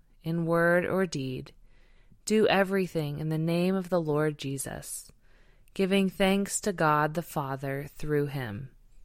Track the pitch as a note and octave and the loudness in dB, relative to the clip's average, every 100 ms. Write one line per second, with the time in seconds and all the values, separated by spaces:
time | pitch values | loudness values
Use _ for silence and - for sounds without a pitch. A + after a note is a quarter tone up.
0 | _ _ D#3+ E3+ E3 E3+ E3+ F3 - F#3 | _ _ -6 -2 0 2 4 4 2 0
1 | F#3 C#3+ C3 C3 C#3+ - - - - - | -2 -4 -6 -6 -10 -20 -20 -20 -20 -20
2 | _ - - G#3+ - F#3+ G3 G3 F3+ E3 | _ -16 0 4 6 4 2 0 -2 -4
3 | D3 D3 D#3 D#3 E3 E3+ F#3 F#3+ F3 F3+ | -4 -4 -2 -2 0 2 2 0 0 -2
4 | D#3 D3 D#3 D3 C3+ C3+ - - - - | 0 0 0 -2 -6 -6 -8 -10 -12 -14
5 | - - - - - _ - - F#3+ G3 | -16 -20 -20 -20 -20 _ -12 -2 2 4
6 | F#3+ - F#3+ G3 G3+ - G#3+ E3+ D#3 D3+ | 2 2 2 2 0 -4 -4 2 4 4
7 | D#3 D#3+ - D#3+ C3+ C3+ C#3 C#3 D3 - | 2 -2 -4 -6 -4 -6 -6 -6 -8 -8
8 | D3+ D3 C#3+ C#3 A#2 G2+ C3 - - - | 0 0 0 -4 -6 -8 -12 -18 -20 -20